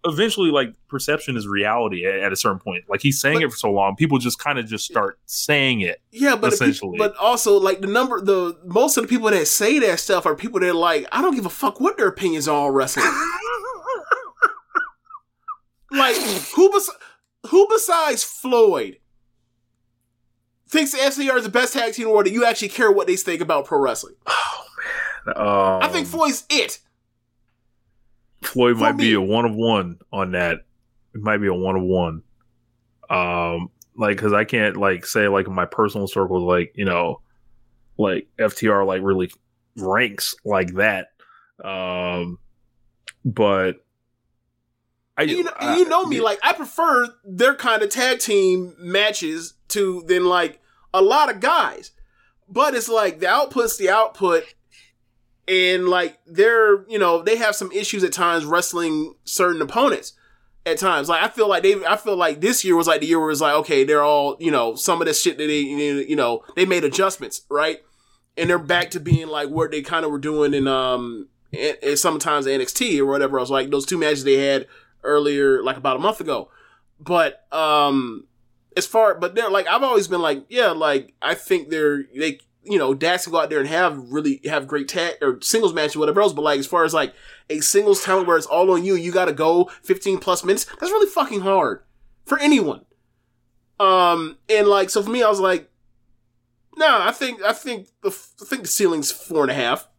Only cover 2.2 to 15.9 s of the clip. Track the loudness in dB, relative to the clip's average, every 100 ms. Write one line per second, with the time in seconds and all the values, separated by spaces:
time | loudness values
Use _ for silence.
2.2 | -2 0 -2 -2 -6 -10 -6 -2 0 0
3.2 | 0 0 -2 -2 -2 2 0 0 0 0
4.2 | 0 -4 -4 -4 -6 -8 -4 -4 -4 -8
5.2 | -12 -8 0 0 2 0 -4 -6 _ 0
6.2 | 0 2 0 2 2 0 -8 -2 -2 2
7.2 | 0 2 4 4 4 0 0 0 0 -2
8.2 | 2 2 0 -6 -2 2 2 2 0 0
9.2 | 2 2 2 0 2 2 2 0 0 0
10.2 | 0 -2 -4 0 0 2 2 0 -2 -2
11.2 | 0 -2 -6 -4 -4 0 -2 0 -2 0
12.2 | -4 -2 0 0 2 0 0 0 -2 0
13.2 | -4 -6 -6 -8 -8 -12 -8 -8 -4 -4
14.2 | -4 _ -4 -4 _ -8 -8 _ _ -20
15.2 | _ _ -18 -18 _ _ _